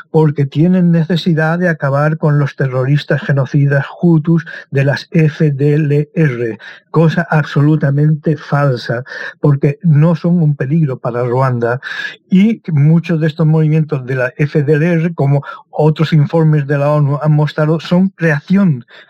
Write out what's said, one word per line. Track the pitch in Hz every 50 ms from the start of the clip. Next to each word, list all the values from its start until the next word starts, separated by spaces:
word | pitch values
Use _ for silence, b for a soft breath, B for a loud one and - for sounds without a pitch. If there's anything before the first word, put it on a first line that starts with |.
| B B
porque | - 160 156 151 147 - 139
tienen | 139 - 143 160 185 185 185 175 175 170
necesidad | 170 156 156 190 160 - 190 165 151 160 156 165 175
de | 180 175
acabar | 165 - - 139 135 143 147 156 160
con | 160 - 151 143 147
los | 143 139 -
terroristas | - 143 131 123 131 127 131 147 143 - - 165 139 -
genocidas | - 143 135 135 - - 147 139 139 139 139 143 - - -
hutus | - 175 165 156 147 - 165 170 156 B B B B B
de | - 135 139
las | 143 127 - - _
F | - 175 156 151 151 - 160 151
D | 143 131 143 147 147
L | 151 160 143 143 143 151 - _
R, | 175 160 147 123 117 120 113 107 B B B B B B _ -
cosa | 151 170 160 160 180 160 -
absolutamente | - 156 143 - - 143 143 147 156 151 151 139 139 143 147 156 156 147 - 170 151
falsa, | 151 - - - 143 143 143 127 117 - - 120 120 135 B B B B B B B
porque | - 151 143 139 - 147 143 - -
no | 175 151 143 151 170 170
son | 160 - 175 175 180
un | 160 151 147
peligro | 139 - 131 151 170 156 135 131 117
para | - 131 113 123 123
Ruanda. | 123 117 131 135 131 123 117 117 117 120 135 B B B B B B B B _ _
Y | - 185 202 220 226 160 _ -
muchos | 160 143 139 151 165 170 165 - 175 156
de | 156
estos | 160 - - 165 156
movimientos | 156 160 156 151 151 160 156 147 151 139 127
de | 120 135
la | 131 123 127 -
F | - 151 143 - 165 147
D | 135 156
L | 147 156
R, | 175 175 165 160 180 170
como | - - 139 143 143 143 B B B B _
otros | - - 147 151 156 - 160 - -
informes | 151 143 - - 165 160 156 151 151 139 135
de | 147 143
la | 143 147
onu | 151 151 147 139 135 135
han | 143 156 151
mostrado, | 147 151 147 - - 156 151 165 160
son | - - 180 180 190 190
creación | - _ 165 165 151 147 - - 185 202 202 180 143 120 - B B B B B